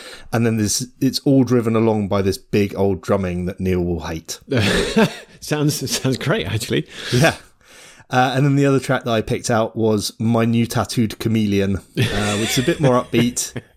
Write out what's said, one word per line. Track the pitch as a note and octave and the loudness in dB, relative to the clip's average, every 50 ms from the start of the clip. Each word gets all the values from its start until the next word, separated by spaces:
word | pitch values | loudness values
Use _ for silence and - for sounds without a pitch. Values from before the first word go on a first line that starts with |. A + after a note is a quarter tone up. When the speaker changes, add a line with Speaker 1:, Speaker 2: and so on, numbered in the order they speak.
| - - - - - - - | -20 -20 -20 -20 -14 -4 -2
Speaker 1:
And | A#2+ A#2 | 0 2
then | A#2 A2+ A2 | 2 2 2
there's, | G#2+ G2+ - - B2 - - - | 0 0 -2 -4 -6 -8 -6 -2
it's | C#3+ C3 B2 - | -2 -2 -2 0
all | - D3 C3+ C3+ B2+ | 2 4 4 4 4
driven | A2 B2 B2 A2 A#2 A2+ | 4 2 2 2 2 2
along | A2 A2+ A2+ G#2+ G#2+ G#2 F#2 | 2 4 2 2 2 0 0
by | G2+ G2+ | 0 0
this | F#2+ G2 F#2 | 2 2 0
big | - - - - G#2+ G2+ G2 - | -2 -4 -2 0 2 2 2 0
old | F#2+ G2 G2 G2 F2 | 0 0 0 0 -2
drumming | - - G#2 G2 F#2+ F2+ F2 F2+ F2+ | -2 -2 0 0 0 -2 -4 -4 -4
that | F2+ G2+ - | -6 -6 -4
Neil | F#2 F#2 F2+ F2+ F2 | -2 0 0 0 0
will | F2 F2 E2 | -2 -2 -4
hate. | - - E2 E2 - - - - - - | -4 -8 -8 -8 -10 -12 -16 -14 -8 -4
Speaker 2:
<laughs> | - - G2+ G2+ - - - - - A3 G#3+ - - - - _ - - | -2 0 0 2 0 0 -2 0 2 2 0 0 0 -8 -18 _ -20 -16
Sounds, | - - D3+ D3+ C#3+ D3+ C#3 - C#3 - | -8 -6 -2 0 0 0 0 -2 -4 -4
sounds | - - - C3 C3 - | -6 -2 -2 -2 -2 -2
great, | - C3 F#3+ A3+ - | -2 -2 -2 -2 -2
actually. | - G#2+ G#2+ - - A2+ C#3 D#3 - - - - - B2 | -2 -4 -4 -2 -2 -2 -2 -4 -6 -12 -12 -8 -2 0
Speaker 1:
Yeah. | B2 D#3 D#3+ - - - - _ _ _ - - - - - - - - - | 2 2 2 2 0 -12 -20 _ _ _ -20 -20 -20 -20 -20 -20 -20 -12 -2
Uh, | - B2+ B2 C3+ B2 | 0 2 2 2 2
and | C3 C#3+ | 2 2
then | C#3+ C#3 | 2 4
the | C#3+ C#3 | 4 4
other | C#3 C3+ C3 | 4 2 2
track | - - C3 A2+ - | 2 0 -2 -2 -2
that | B2 A2+ | -2 -2
I | A2 | -2
picked | G#2+ - B2 G2 - - | -2 -2 -4 -4 -2 0
out | A#2+ A2 A2+ A2 - | 0 2 0 0 -2
was | A2+ A2 A2 G#2+ G#2 F#2+ - - - | 0 0 2 2 2 -2 -4 -6 -4
My | A2 A2+ A#2 A2+ A2+ | -2 0 2 2 2
New | A#2 A#2 A#2 A#2 | 2 2 2 0
Tattooed | A#2 - B2 G2+ - - B2+ A2+ G#2 - - | 0 0 -2 -2 -2 0 0 0 0 -2 -4
Chameleon, | - A2+ A2 A2 G#2+ G2+ G2+ G2 G2 G2 G2 | -2 0 0 2 2 2 2 0 0 0 -2
uh, | F2 - _ - - A2+ - - G2+ G#2 G#2 G#2 G#2 | -4 -6 _ -4 -2 -2 -2 0 -2 -2 -2 -2 -2
which | A2+ G#2+ - | -2 -2 -2
is | C3+ | 0
a | B2 | 0
bit | E3 E3+ E3+ | 0 -2 0
more | D3+ C3 B2 B2 - | 2 2 2 2 0
upbeat. | - - A#2+ A#2+ B2 B2 - - - - A#2+ - | 0 0 0 0 0 -2 -4 -8 -8 -8 -14 -14
Speaker 2:
<laughs> | _ _ | _ _